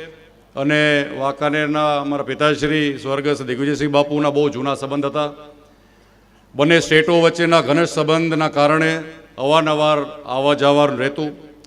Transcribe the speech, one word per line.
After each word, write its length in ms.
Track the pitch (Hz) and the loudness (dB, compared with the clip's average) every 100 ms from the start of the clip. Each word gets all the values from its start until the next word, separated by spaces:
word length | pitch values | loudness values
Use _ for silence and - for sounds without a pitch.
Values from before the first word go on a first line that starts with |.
| - - - _ _ - | -18 -20 -20 _ _ -6
અને 260 | 143 151 151 147 143 139 | -2 2 2 0 -2 -4
વાંકાનેરના 760 | 135 139 147 151 151 151 151 143 | -6 -2 -2 -2 -2 0 0 0
અમારા 280 | 143 143 127 | -2 -4 -6
પિતાશ્રી 580 | 131 151 147 143 156 147 131 | 0 0 2 0 0 -2 -4
સ્વર્ગસ્થ 420 | 131 139 143 139 127 | -6 -4 -2 -4 -4
દિગ્વિજયસિંહ 420 | 123 139 139 147 | -4 -2 -2 0
બાપુના 440 | 143 147 147 147 143 | 0 0 0 0 0
બહુ 120 | 147 | 0
જૂના 260 | 120 139 135 | -2 -4 -6
સંબંધ 340 | 135 143 143 | -6 -4 -4
હતા. 200 | 147 147 147 147 - _ _ _ _ _ _ _ _ _ 123 | -4 -6 -10 -20 -20 _ _ _ _ _ _ _ _ _ 0
બંને 220 | 147 170 | 4 4
સ્ટેટો 400 | - 156 156 170 | 4 2 4 4
વચ્ચેના 440 | 165 165 170 165 123 | 4 2 2 2 2
ઘનિષ્ઠ 300 | 147 170 160 | 0 0 0
સંબંધના 580 | 151 160 165 156 156 143 | 0 0 0 -2 -2 2
કારણે 360 | 147 156 160 160 160 160 - - | 2 2 0 -2 -8 -18 -18 -6
અવારનવાર 640 | 135 156 156 151 151 151 139 147 143 | 0 2 2 0 2 0 -2 -10 -8
આવવા 340 | 127 143 147 | -2 0 2
જવાનું 380 | 143 143 147 123 | 4 4 2 0
રહેતું. 320 | 135 143 151 - - - | -4 -4 -8 -8 -20 -20